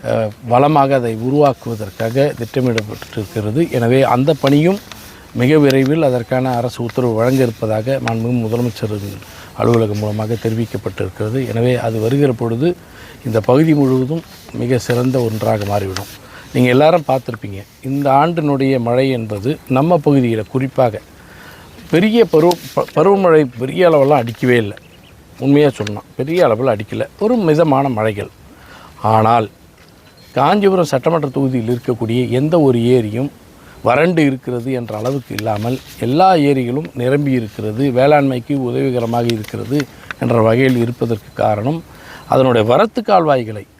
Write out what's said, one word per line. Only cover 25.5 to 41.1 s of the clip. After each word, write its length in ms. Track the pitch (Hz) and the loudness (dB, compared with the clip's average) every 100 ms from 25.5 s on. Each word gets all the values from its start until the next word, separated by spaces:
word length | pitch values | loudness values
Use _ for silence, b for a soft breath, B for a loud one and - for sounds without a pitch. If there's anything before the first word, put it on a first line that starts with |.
| 143 147 | 4 4
சொன்னா 320 | - 104 101 - | 0 -8 -8 -12
பெரிய 300 | - 135 175 | -10 -4 2
அளவில் 220 | 147 110 131 | 2 2 0
அடிக்கல, 400 | 104 104 113 - - | -2 -4 -6 -8 -4
ஒரு 180 | 214 247 | 0 0
மிதமான 520 | 170 151 165 135 139 | 2 2 4 2 0
மழைகள். 400 | 110 110 101 - - - B B B B - 107 | -2 -2 -4 -10 -16 -20 B B B B -6 2
ஆனால் 420 | 110 110 117 107 - - _ - - - - - | 4 4 4 0 -10 -20 _ -20 -20 -20 -20 -8
காஞ்சிபுரம் 520 | 123 143 208 196 185 | 0 2 2 2 2
சட்டமன்ற 440 | 165 127 160 165 143 | 0 0 0 0 -2
தொகுதியில் 400 | 139 139 127 113 | -2 -2 -2 -2
இருக்கக்கூடிய 600 | 120 - 117 113 120 120 | -4 -4 -4 -2 -2 0
எந்த 300 | 123 151 175 | 0 2 4
ஒரு 260 | 139 123 | 4 2
ஏரியும் 460 | 117 127 107 110 143 - - B B B | 2 2 2 -4 -6 -10 -20 B B B
வறண்டு 420 | 110 127 165 165 | 0 2 2 2
இருக்கிறது 460 | 143 131 - 123 123 | 2 0 -6 -6 -4
என்ற 260 | 127 113 107 | -6 -6 -6
அளவுக்கு 380 | 117 139 - | -4 -6 -6
இல்லாமல் 440 | 104 110 104 113 131 - - | -6 -4 -4 -4 -6 -10 -8
எல்லா 360 | 120 147 190 175 | -2 2 4 4
ஏரிகளும் 440 | 143 135 120 135 170 | 2 2 0 -4 -6
நிரம்பி 380 | 127 123 143 143 | -4 0 0 0
இருக்கிறது, 600 | 131 107 - 107 107 139 | -2 -4 -8 -6 -2 -2
வேளாண்மைக்கு 680 | 123 139 151 139 127 120 143 | 2 4 4 2 -2 -4 -4
உதவிகரமாக 680 | 123 127 135 123 117 120 | -2 -2 -2 -2 -2 -2
இருக்கிறது 600 | 120 117 107 107 104 143 135 B B - | -2 -4 -6 -10 -4 -4 -6 B B -6
என்ற 220 | 127 120 | 0 2
வகையில் 360 | 110 117 135 123 | 2 4 2 0
இருப்பதற்கு 520 | 117 120 120 | -2 -4 -4